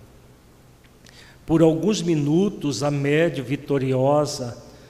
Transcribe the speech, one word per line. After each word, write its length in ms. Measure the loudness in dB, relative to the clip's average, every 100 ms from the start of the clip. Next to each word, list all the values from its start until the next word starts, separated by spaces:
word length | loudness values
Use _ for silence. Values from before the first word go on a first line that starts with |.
| -18 -20 -20 -20 -20 -20 -20 -20 -20 -20 -20 -20 -20 -18 -2
Por 160 | 4
alguns 400 | 4 4 0 -2
minutos, 800 | 0 0 2 2 0 -2 -6 -4
a 80 | -2
médium 540 | -2 0 2 0 -2
vitoriosa 1160 | -6 -6 -2 -2 0 0 2 2 0 -4 -10 -12 -18 -20